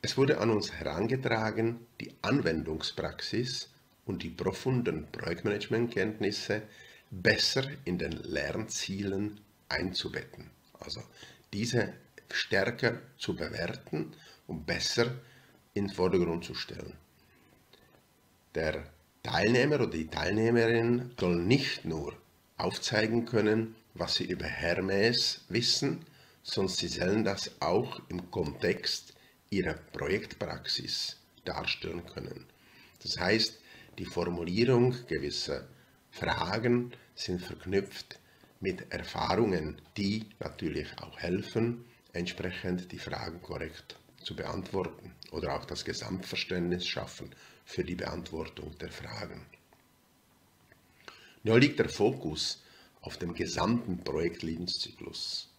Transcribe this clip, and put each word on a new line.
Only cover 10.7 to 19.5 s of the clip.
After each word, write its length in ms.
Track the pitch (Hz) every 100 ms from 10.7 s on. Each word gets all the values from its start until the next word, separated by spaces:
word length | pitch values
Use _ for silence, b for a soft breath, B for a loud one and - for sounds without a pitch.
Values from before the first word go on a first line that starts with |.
| -
Also 240 | - - - B B B _
diese 420 | 101 120 120 104 - - - -
stärker 680 | - - 98 95 117 120 - - -
zu 180 | - 90
bewerten 800 | 76 - 85 - - 85 - B B B -
und 180 | 85 76
besser 480 | 85 - - 120 131 B B B B _
in 140 | - 101
den 60 |
Vordergrund 520 | 95 92 92 85 82 -
zu 100 | -
stellen. 400 | - - - - _ _ _ _ _ _ _ B B B _ _ _ _ _ -
Der 340 | 78 78 76 - _ _
Teilnehmer 540 | - 78 104